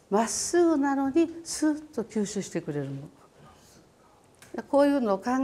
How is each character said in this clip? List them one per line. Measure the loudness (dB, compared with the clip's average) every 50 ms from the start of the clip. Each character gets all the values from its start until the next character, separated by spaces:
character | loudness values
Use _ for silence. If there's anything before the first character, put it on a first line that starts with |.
| _ -2
ま | 0 0 0
っ | 0
す | -2 -4 -4 0 2 4 4
ぐ | 4 4
な | 2 0 0 0
の | 0 -2 0
に | 2 2 2 2 -2 -8 -12
ス | -10 -4 0 0 0
ッ | 0 0 -6 -10 -8
と | -8 -8
吸 | -4 -2 -2 -2
収 | -2 -4 -6 -6
し | -6
て | -6 -6
く | -6 -6 -6
れ | -6
る | -6
の。 | -6 -8 -10 -12 -16 -20 -20 -20 _ _ -20 -20 -20 -20 -20 -20 -20 -20 -20 -20 _ _ _ _ _ _ _ _ _ _ _ -20 -14 -12 -12 -4 0
こ | 4 4
う | 4
い | 4
う | 4 2
の | 2 0 0
を | 0
考 | 0 -2 -2 0